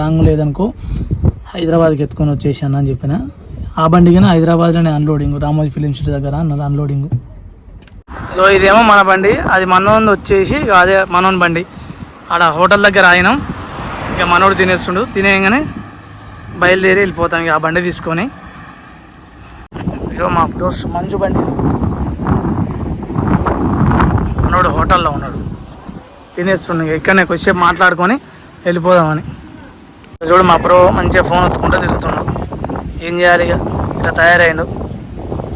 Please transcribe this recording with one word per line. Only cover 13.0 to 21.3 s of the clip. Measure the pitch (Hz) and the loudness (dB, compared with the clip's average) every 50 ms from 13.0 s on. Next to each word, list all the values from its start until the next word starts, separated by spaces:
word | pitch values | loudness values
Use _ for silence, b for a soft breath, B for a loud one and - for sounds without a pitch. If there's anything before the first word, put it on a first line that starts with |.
| 185 180 | 6 6
ఆగినాం. | 175 180 180 196 247 285 - - - - - - - - - - - - - - - | 6 6 4 4 2 0 -2 -8 -10 -10 -12 -14 -12 -12 -12 -10 -10 -10 -8 -6 -4
ఇక | - 180 175 | -4 -2 2
మనోడు | 175 175 190 196 190 180 | 2 4 4 4 4 2
తినేస్తుండు, | 190 185 185 170 - - 180 190 240 - - | 2 2 0 -2 -2 -4 -4 -4 -4 -4 -2
తినేయంగానే | 202 196 196 196 190 190 196 226 277 311 - - - - - - - - - - - - - - - - - - 180 | 0 0 2 2 2 2 2 0 0 -2 -4 -8 -12 -14 -16 -18 -20 -20 -20 -20 -20 -20 -20 -20 -18 -18 -12 -6 -2
బయలుదేరి | 175 180 185 190 185 190 185 196 | 2 2 2 2 2 2 2 2
వెళ్ళిపోతాం | 202 190 160 165 170 170 170 165 165 | 0 -2 -2 -2 -2 -2 -2 -2 -2
ఇక | 165 156 | 0 0
ఆ | 160 160 | 0 0
బండి | 160 165 180 175 | 0 -2 -2 -2
తీసుకొని. | 175 - - - 170 165 170 214 277 - - - - - - - - - - - - - - - - - - - - - - - - - - - - - - - - - - - - - | -4 -6 -6 -6 -6 -4 -4 -4 -6 -10 -14 -20 -20 -20 -20 -20 -20 -20 -20 -20 -20 -20 -20 -20 -20 -20 -20 -20 -20 -20 -20 -20 -20 -20 -20 -20 -16 -12 -8 -8 -8 -6 -6 -8 -8 -6
ఇగో | - 175 180 175 | -4 -4 -2 0
మా | 170 165 160 - 170 | 0 -2 -2 -4 -4
దోస్తు | 175 180 180 - - - - | -4 -4 -4 -6 -8 -6 -6
మంజు | 175 175 180 202 190 | -6 -6 -4 -4 -4
బండి. | 190 185 | -2 -2